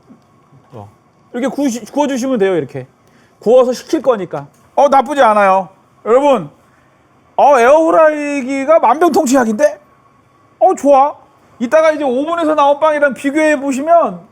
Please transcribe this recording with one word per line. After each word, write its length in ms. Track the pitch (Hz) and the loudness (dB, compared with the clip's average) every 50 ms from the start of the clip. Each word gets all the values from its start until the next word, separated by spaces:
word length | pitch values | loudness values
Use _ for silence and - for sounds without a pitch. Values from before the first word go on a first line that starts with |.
| _ _ - _ _ _ _ _ _ _ _ _ _ _ | _ _ -20 _ _ _ _ _ _ _ _ _ _ _
거. 160 | - 113 101 104 _ _ _ _ _ _ _ _ - | -20 -20 -20 -20 _ _ _ _ _ _ _ _ -10
이렇게 140 | 240 240 | -8 -6
구우시-, 440 | 254 - - 285 277 214 240 214 - | -6 -6 -4 -4 -4 -4 -6 -10 -8
구워주시면 480 | - 269 294 254 277 247 240 269 262 226 | -4 -4 -4 -2 -4 -4 -4 -4 -2 -2
돼요. 160 | 196 190 185 | 0 0 -2
이렇게 320 | 160 143 131 - 135 127 _ _ _ _ _ _ _ _ _ _ _ | -2 -4 -6 -10 -16 -16 _ _ _ _ _ _ _ _ _ _ _
구워서 340 | - 202 240 254 247 247 247 | -2 2 4 4 4 2 -2
식힐 280 | - - - - 302 | -6 -6 -6 -6 -4
거니까. 460 | 226 269 240 208 180 - - 147 143 - _ _ _ _ - | 0 -2 -2 -2 -4 -10 -10 -12 -14 -14 _ _ _ _ -2
어, 140 | - 277 277 | 0 0 2
나쁘지 320 | 262 269 269 277 302 277 | 2 2 0 0 0 2
않아요. 480 | 262 220 208 208 202 190 190 190 185 - _ _ _ _ _ _ - | 2 2 4 2 2 2 2 0 -2 -6 _ _ _ _ _ _ -4
여러분, 440 | 208 226 262 285 285 269 214 160 143 _ _ _ _ _ _ _ _ _ _ _ _ _ _ _ _ - | 0 0 2 2 2 0 0 -2 -8 _ _ _ _ _ _ _ _ _ _ _ _ _ _ _ _ -2
어, 220 | - 208 269 294 | 2 2 4 4
에어프라이기가 1200 | 247 233 247 294 320 320 330 339 339 320 311 302 302 294 294 285 285 240 254 277 269 269 277 320 330 | 4 4 4 4 4 2 2 2 4 4 2 2 -2 -6 -6 -6 -6 -6 -6 -6 -4 0 0 0 2
만병통치약인데? 1000 | 285 220 247 311 359 349 262 302 320 233 262 269 240 220 214 214 294 302 302 - _ _ _ _ _ _ _ _ _ _ _ _ _ _ _ - | 2 2 0 2 0 0 0 0 0 0 0 0 0 0 -2 -2 -2 -2 -2 -4 _ _ _ _ _ _ _ _ _ _ _ _ _ _ _ 0
어, 160 | - 370 370 | 0 0 0
좋아. 400 | - - 277 285 262 269 294 - - _ _ _ _ _ _ _ | 0 2 2 4 4 2 0 -2 -8 _ _ _ _ _ _ _
이따가 340 | - 233 240 285 320 320 320 | -10 -6 -2 0 2 2 2
이제 120 | 311 285 294 | 0 -2 -4
오븐에서 520 | 269 240 254 294 320 339 339 330 302 311 | -4 -4 -4 -4 -4 -4 -4 -2 -2 0
나온 240 | 302 285 277 285 285 | 0 2 0 0 0
빵이랑 340 | 311 311 302 294 285 285 240 | 0 0 0 0 -2 -2 -2
비교해 460 | - - 277 269 311 311 311 302 262 | -4 -6 -4 -2 0 0 0 0 -2
보시면 600 | 269 285 262 254 285 320 339 339 294 220 180 175 170 _ | -2 -4 -6 -4 0 2 2 2 2 0 -6 -10 -18 _